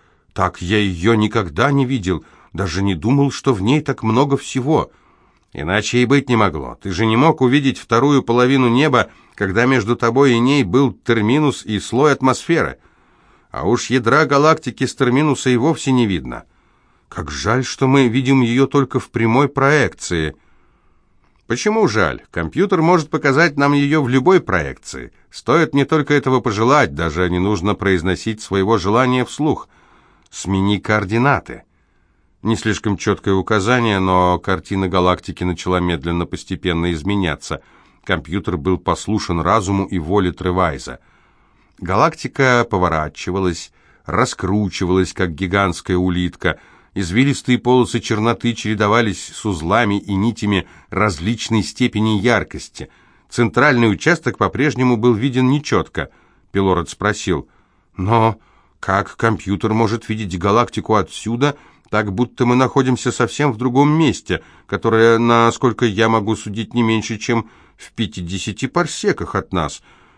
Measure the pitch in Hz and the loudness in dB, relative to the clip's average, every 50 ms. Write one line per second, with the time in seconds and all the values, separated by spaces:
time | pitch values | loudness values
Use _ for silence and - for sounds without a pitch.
0 | _ _ _ _ _ _ - - 92 90 - - 90 87 107 104 104 98 90 82 | _ _ _ _ _ _ -6 -2 -2 -2 -4 -4 -4 0 0 2 0 0 -2 -2
1 | 87 113 117 107 107 104 - 113 98 82 71 92 123 143 139 139 131 123 135 117 | 0 2 2 2 2 0 0 -2 -4 -2 -2 0 0 2 2 0 0 0 -2 -4
2 | 90 92 87 78 - _ _ _ _ _ - 82 98 90 78 95 98 101 92 76 | -2 -2 -4 -4 -6 _ _ _ _ _ -8 -6 -6 -4 -4 -2 -2 -2 -2 0
3 | 80 113 139 139 143 135 - - - 139 120 95 92 113 147 156 151 - 131 - | 0 2 2 4 2 0 0 -2 -2 -2 0 0 2 0 0 0 0 -2 -6 -4
4 | 110 110 110 123 147 143 139 135 - - - 131 120 147 160 107 - - _ _ | -2 0 2 2 2 2 0 -4 -4 -4 -6 -4 -2 0 0 0 0 -2 _ _
5 | _ _ _ _ _ _ _ _ _ _ - - 73 82 95 107 107 - - 123 | _ _ _ _ _ _ _ _ _ _ -12 -8 -6 -2 -2 -2 -2 0 0 2
6 | 123 113 139 143 131 - 123 110 104 92 78 78 65 60 60 - - 98 85 85 | 2 4 2 2 2 2 2 2 2 0 -2 -4 -8 -10 -12 -12 -8 -6 -4 -2
7 | 113 110 110 120 143 165 156 - 135 123 135 147 135 135 - - - - 117 117 | 0 2 2 4 4 2 2 2 2 2 2 2 2 0 -2 -4 -4 0 0 2
8 | 135 147 143 131 - - 117 123 123 127 139 135 127 117 117 131 151 151 131 117 | 2 2 2 2 0 2 2 2 4 4 4 4 2 4 4 2 2 2 2 2
9 | - - - - _ _ - - 104 95 92 110 123 127 135 120 101 110 120 - | 0 0 -4 -20 _ _ -8 -6 -4 -2 0 2 2 2 2 0 0 0 -2 -2
10 | 120 117 117 135 143 135 120 117 120 131 143 143 117 87 98 131 143 120 - - | 0 0 2 4 4 4 4 2 2 2 2 2 0 2 2 2 2 0 -2 -4
11 | - - 113 113 104 110 131 151 151 139 117 - - 107 107 98 - - 110 123 | -2 -2 0 2 2 2 2 2 2 0 -2 -4 -6 -6 -6 -4 -4 -2 0 2
12 | 147 147 135 127 131 131 123 - - - 170 151 90 67 - - _ _ _ _ | 2 2 2 2 2 0 0 0 -2 -2 0 0 -2 -4 -6 -12 _ _ _ _
13 | _ _ _ _ _ _ _ _ _ _ - - 76 98 120 120 - - 120 127 | _ _ _ _ _ _ _ _ _ _ -10 -4 -2 0 0 0 0 0 -2 0
14 | 107 117 135 151 156 131 143 139 147 156 156 156 - 127 - - 131 - - - | 2 4 4 4 4 4 2 4 4 4 2 2 -2 -8 -6 -4 -4 -4 -2 0
15 | 131 123 123 139 156 151 131 - - 131 123 113 131 160 - - - 135 131 123 | 0 2 2 2 2 2 0 0 0 0 2 2 2 0 0 0 0 0 2 2
16 | 117 101 92 80 64 62 60 55 - _ _ _ _ _ _ _ _ _ _ _ | 2 2 0 -4 -6 -8 -12 -12 -14 _ _ _ _ _ _ _ _ _ _ _
17 | _ - - 92 82 73 73 69 - 101 117 131 123 - - - 135 131 139 139 | _ -14 -12 -10 -10 -8 -8 -6 -2 0 0 0 -2 -4 -4 0 2 4 4 4
18 | 131 117 110 135 127 131 139 135 123 117 120 131 135 131 - 139 131 - - 117 | 4 4 2 0 2 2 4 4 4 2 2 2 2 2 2 0 0 0 -2 -6
19 | - - - 120 113 113 113 131 147 139 - 139 135 139 151 147 117 85 - - | -4 -4 -4 0 0 2 4 2 2 2 0 0 2 2 4 2 2 0 -4 -8
20 | - - 87 82 78 76 - _ _ _ _ _ _ _ _ _ _ _ _ _ | -8 -4 -2 -2 -2 -4 -6 _ _ _ _ _ _ _ _ _ _ _ _ _
21 | _ _ _ _ _ _ _ _ _ - 117 131 - 208 214 226 208 127 104 110 | _ _ _ _ _ _ _ _ _ -6 -6 -2 0 0 2 2 2 2 2 2
22 | 90 73 62 57 - _ - 87 82 78 - 139 196 196 190 160 156 170 180 165 | 0 0 -2 -6 -12 _ -6 -6 -6 -4 -2 -2 0 0 2 2 4 4 4 2
23 | 143 - - 151 147 143 131 147 170 165 143 143 143 143 147 143 143 143 156 160 | 2 -2 -4 -2 0 2 2 4 2 2 2 2 2 2 2 2 2 2 2 0
24 | 139 120 131 135 131 180 190 175 - - 95 85 73 67 65 - - - - 65 | 0 2 2 2 4 4 4 4 2 0 -2 -2 -2 -4 -8 -12 -16 -16 -14 -14
25 | 60 57 _ _ _ _ - - - 113 135 170 160 160 135 139 135 - 160 156 | -14 -16 _ _ _ _ -20 -8 -2 0 2 2 2 2 2 0 0 2 0 -2
26 | 139 - 147 139 - 135 131 120 107 123 101 107 113 123 143 151 123 76 71 73 | 0 2 0 0 2 2 0 0 0 -2 -2 0 2 4 4 4 2 0 -2 -4
27 | 82 80 76 87 90 87 90 90 92 104 104 90 87 104 98 - 95 98 95 85 | -4 -4 -2 -2 -2 0 0 0 0 0 -2 -2 -2 -2 -2 0 0 0 0 2
28 | 80 95 90 - - 113 107 - - - 98 98 95 104 117 104 87 101 107 120 | 0 -2 -2 -2 -4 -8 -8 -8 -8 -4 -2 0 2 2 0 0 0 0 2 2
29 | 131 123 127 127 123 - - - 147 151 113 - - _ _ _ _ _ _ _ | 2 2 0 0 -2 -4 -4 -4 -2 -2 -2 -4 -6 _ _ _ _ _ _ _
30 | _ _ _ _ _ _ - - - 90 98 95 98 101 104 92 - - 107 107 | _ _ _ _ _ _ -16 -10 -4 -2 0 0 2 0 0 -2 -2 -2 -2 -2
31 | 101 92 107 117 127 143 131 92 - - 58 - - _ _ _ _ _ _ _ | 0 0 0 0 2 2 2 0 -2 -8 -16 -18 -18 _ _ _ _ _ _ _
32 | _ _ _ _ _ _ _ _ - 107 113 104 - 113 98 - - 107 98 - | _ _ _ _ _ _ _ _ -4 -4 -2 -2 -2 -4 -4 -2 -2 -2 -2 -2
33 | - 107 98 - - 101 98 95 90 - 110 104 95 113 127 123 117 113 101 95 | 0 -2 -2 0 0 0 0 0 0 0 0 0 2 2 2 2 2 2 0 0
34 | 95 95 92 92 90 90 90 87 - 98 95 85 - - 101 98 95 90 92 92 | 2 2 2 2 2 2 0 0 -2 -4 -4 -4 -4 -4 -4 -2 -2 0 0 0
35 | 90 90 90 - - - 87 - 90 90 85 - - 92 92 90 90 87 85 73 | 2 2 0 -2 -4 -10 -8 -6 -4 -4 -4 -4 -2 -2 -2 0 0 -2 -2 -4
36 | 69 85 85 87 85 - - - - - 95 76 - 90 82 82 85 87 85 78 | -4 -4 -4 -4 -4 -6 -8 -12 -10 -10 -8 -6 -4 -2 -2 -2 -2 -2 -4 -4
37 | 76 98 101 101 92 80 69 - - - 78 - - _ _ _ _ _ _ _ | -4 -2 -2 0 0 -2 -4 -4 -8 -10 -10 -10 -12 _ _ _ _ _ _ _
38 | - - 95 80 71 73 87 101 - - 87 78 69 95 92 85 - 90 85 - | -6 -4 -4 -4 -4 -4 -6 -6 -4 -4 -6 -2 0 0 -2 0 0 -4 -4 -4
39 | - 98 107 101 - - 87 85 78 87 104 113 92 95 98 98 95 - 98 90 | -4 -4 -4 -4 -2 -2 -4 -2 0 2 2 2 2 0 -2 -2 -2 -2 -4 -4
40 | 76 80 101 104 92 87 - - - 92 87 92 90 82 71 - - 65 62 - | -2 0 0 0 0 0 -2 -4 -4 -2 0 0 0 -2 -2 -6 -10 -14 -16 -16
41 | _ _ _ _ _ _ _ _ _ _ _ _ _ _ _ - 87 85 95 107 | _ _ _ _ _ _ _ _ _ _ _ _ _ _ _ -12 -6 -2 0 2
42 | 147 165 - - - 123 - - 135 127 123 120 117 - 107 92 90 85 80 78 | 2 0 0 -4 -10 -8 -2 0 2 2 4 2 2 0 0 0 0 0 0 -2
43 | 76 76 - - - 90 90 98 95 90 82 - - - _ _ _ _ _ _ | -4 -6 -8 -10 -8 -6 -4 -2 -2 -2 -2 -4 -8 -18 _ _ _ _ _ _
44 | - - 78 98 - - - - 95 90 101 107 104 90 - - 98 87 92 95 | -10 -4 -2 0 0 -2 -2 -4 -2 0 0 0 0 -2 -2 -2 -2 2 2 2
45 | 92 85 - - 95 87 78 80 95 87 98 101 98 92 85 - - - 92 90 | 2 0 -2 -4 -4 -4 -4 -4 -4 -2 0 2 2 0 -2 -4 -4 -2 -2 0
46 | 92 92 87 90 87 85 - - - 87 76 - - - - _ _ _ - 101 | 0 0 0 -2 -2 -4 -4 -4 -4 -4 -4 -4 -10 -20 -20 _ _ _ -8 -6
47 | 95 82 92 120 135 143 120 - - 127 123 113 - 120 127 127 117 - - 113 | -6 -2 0 0 2 2 0 -2 0 0 0 0 2 2 4 4 4 2 -2 -4
48 | - - 113 104 107 117 113 - - 120 113 - - 107 110 101 110 101 110 120 | -4 -2 -2 0 0 0 -2 0 -2 -4 -4 -4 -4 -4 -2 0 0 2 2 2
49 | 113 107 90 - - - - - - 107 92 78 80 85 101 117 117 101 101 101 | 0 0 -4 -6 -10 -16 -12 -8 -4 -4 -4 -4 -2 0 2 2 2 2 0 -2
50 | - 104 101 95 104 117 107 - 104 101 101 90 - - - - - - - 95 | -2 -2 -2 0 0 -2 -2 -2 -2 0 0 0 -2 -6 -14 -20 -14 -6 -2 0
51 | 107 107 87 80 85 107 120 110 - - 110 107 - - - - 127 110 95 107 | 0 0 -2 -2 -4 -4 -4 -4 -4 -2 -2 -2 -2 -4 -4 -2 -2 -2 0 0
52 | 107 110 107 101 95 120 117 101 - - - 87 - - - - - - _ _ | 0 0 0 0 0 2 2 0 -2 -4 -10 -16 -16 -16 -16 -16 -16 -16 _ _
53 | _ _ _ _ _ _ - - 120 110 - 127 139 151 131 120 117 110 98 - | _ _ _ _ _ _ -2 0 0 0 2 2 2 4 4 4 2 2 2 0
54 | - 156 170 - - 123 - - 104 95 - 110 143 151 107 123 127 123 123 107 | 0 0 0 0 -2 -4 -2 -2 -2 -2 0 0 -2 -2 0 0 2 2 2 2
55 | 117 123 117 101 123 139 120 131 127 127 139 147 - - 117 90 80 - - - | 2 2 2 2 0 -2 0 2 2 2 2 0 -2 0 0 0 -2 -2 -6 -8
56 | 69 - _ _ _ _ _ _ _ _ - 98 98 95 90 87 80 - - - | -8 -10 _ _ _ _ _ _ _ _ -2 0 2 2 2 0 -2 -6 -6 -4
57 | 98 104 104 - - 104 82 69 - _ _ _ _ _ _ _ _ _ _ - | -2 -2 -2 -2 -2 -2 -2 -4 -4 _ _ _ _ _ _ _ _ _ _ -6
58 | 90 104 117 117 113 113 98 - _ _ _ _ _ _ _ - - - 95 101 | -2 2 2 4 4 2 0 -2 _ _ _ _ _ _ _ -12 -4 -2 0 -2
59 | 104 - - - 117 117 107 87 - 95 98 - - 107 110 113 117 101 113 113 | -2 -4 -4 -2 0 0 0 0 -4 -4 -4 -2 -2 0 0 2 0 0 0 -4
60 | - - 110 107 107 87 90 87 92 101 104 117 120 - - 107 80 - 110 104 | -6 -6 -8 -6 -6 -6 -6 -2 0 2 2 2 2 0 -4 -6 -2 0 0 0
61 | 92 - - - - 110 117 120 139 147 139 - - - _ _ _ - 104 107 | 0 -2 -8 -10 -8 -6 -4 -2 -2 -2 -2 -4 -14 -20 _ _ _ -4 -2 -2
62 | 107 101 95 104 123 123 - - 123 120 123 127 131 123 - 143 127 131 123 - | -2 -2 -2 -2 -2 -2 -2 -2 0 2 4 2 2 2 2 2 2 2 0 0
63 | - 127 - - 120 113 - - 147 143 113 107 123 127 120 135 147 147 151 160 | -2 -4 -2 -2 -2 -2 0 0 -2 -2 0 -2 -2 0 2 2 2 4 4 2
64 | 160 131 95 - - - 90 - - - - - _ - 104 98 - 113 113 110 | 2 0 0 -2 -4 -6 -6 -6 -6 -12 -20 -20 _ -8 -6 -4 -2 0 2 4
65 | 113 117 113 113 120 120 117 117 117 117 113 - - 120 110 - 123 113 98 107 | 6 6 4 4 4 4 4 4 4 2 2 2 0 0 0 0 -2 0 0 2
66 | 113 113 113 110 101 107 110 - - 107 98 113 107 - - 120 117 113 113 110 | 2 2 2 0 0 -2 -4 -4 -6 -8 -8 -8 -8 -4 -2 0 0 2 0 0
67 | 104 - 117 104 - - 117 113 110 - - - _ _ _ - - - - - | -2 -4 -8 -6 -4 -2 -2 -2 -2 -6 -12 -20 _ _ _ -20 -20 -12 -6 -6
68 | 110 82 - 92 87 82 95 92 - 107 98 - 127 127 - 175 170 - - - | -6 -6 -6 -8 -8 -8 -8 -8 -8 -8 -8 -6 -6 -4 -4 -4 -4 -4 -6 -4
69 | - 202 - - 90 - - 98 - - 92 87 76 71 - - _ _ _ _ | -4 -4 -2 -4 -6 -6 -6 -6 -6 -4 -4 -4 -4 -4 -8 -12 _ _ _ _
70 | _ _ _ | _ _ _